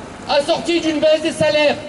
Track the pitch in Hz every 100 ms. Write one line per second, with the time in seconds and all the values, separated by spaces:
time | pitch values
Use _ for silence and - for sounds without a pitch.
0 | - - - 285 285 320 - 339 320 302
1 | 311 311 320 - 302 302 294 -